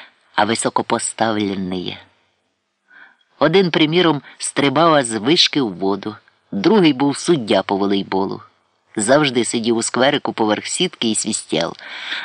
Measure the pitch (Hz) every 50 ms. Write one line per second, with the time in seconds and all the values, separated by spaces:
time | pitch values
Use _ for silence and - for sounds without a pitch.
0 | - - _ _ _ _ _ - 104 101 113 - - 123 - - 110 - 120 113
1 | - - - - 110 113 107 104 104 98 98 98 95 90 92 90 90 101 98 -
2 | - _ _ _ _ _ _ _ _ _ _ _ _ _ _ _ _ _ - -
3 | - - _ _ _ _ _ _ 143 156 165 196 196 165 147 170 156 147 160 180
4 | 175 165 147 135 - - - - - - - 143 139 139 131 151 170 165 156 143
5 | 127 117 110 110 101 131 175 180 - - - 147 131 104 90 85 95 98 101 98
6 | - 107 107 - _ _ _ _ _ _ - 101 - 165 220 208 175 156 139 127
7 | 143 143 131 - - - 175 139 110 101 107 95 - - 101 95 101 98 101 98
8 | 95 - 95 95 98 101 101 107 - - _ _ _ _ _ _ _ _ - 110
9 | 101 110 135 156 151 135 117 123 110 - - 120 107 120 113 113 113 - - 120
10 | 123 143 143 131 - 117 104 - 110 107 104 101 - - - - 175 180 - -
11 | - 113 107 - - 110 107 - - - - 78 82 82 85 - - - - -
12 | - - - -